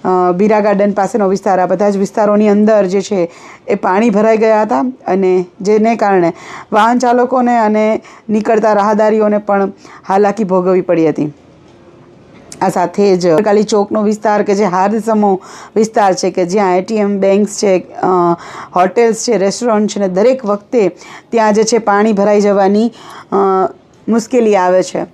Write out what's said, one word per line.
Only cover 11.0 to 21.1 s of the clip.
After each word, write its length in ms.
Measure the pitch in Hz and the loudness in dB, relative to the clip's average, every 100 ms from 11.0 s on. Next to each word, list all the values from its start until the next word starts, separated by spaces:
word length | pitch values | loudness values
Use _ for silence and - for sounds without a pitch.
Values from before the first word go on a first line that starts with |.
| 160 | 0
હતી. 240 | - 147 143 - - - - - - - - - - - - | -2 -6 -8 -20 -20 -20 -20 -20 -20 -20 -20 -20 -20 -20 -4
આ 80 | 190 | -2
સાથે 480 | 185 175 - 202 185 | -2 -4 0 2 2
જ 160 | 175 | 2
ભદ્રકાલી 300 | 208 214 208 | 2 2 0
ચોકનો 400 | 214 208 202 214 | 2 0 0 -2
વિસ્તાર 400 | 208 208 220 208 | -2 -2 -2 0
કે 120 | 202 202 | 0 0
જે 80 | |
હાર્દસમો 760 | 208 180 196 220 214 214 208 190 - - - 208 | 0 0 0 -2 -2 0 0 -2 -6 -20 -6 -2
વિસ્તાર 380 | 220 233 202 | 0 2 0
છે 180 | 175 190 | 0 -2
કે 140 | 185 175 | -2 -2
જ્યાં 320 | 208 190 180 | 0 0 0
એ 40 | |
ટી 140 | 185 214 | -2 -2
એમ, 240 | 202 202 | -2 0
બેંક્સ 380 | 196 196 208 - | 0 2 0 -2
છે, 220 | 208 185 180 - | 0 0 -4 -4
અ, 40 | 180 180 175 170 - - - 180 | -2 0 0 -2 -8 -18 -6 0
હોટેલ્સ 520 | 190 233 233 214 - | 0 2 0 0 -2
છે, 100 | 208 | 0
રેસ્ટોરન્ટ 520 | 196 - 240 214 208 | -2 -2 -2 0 -2
છે 100 | 202 | -2
ને 80 | 196 | -2
દરેક 380 | 180 233 262 202 | 0 0 0 -4
વખતે 440 | 202 - 247 185 - - | -6 -2 0 0 -4 -20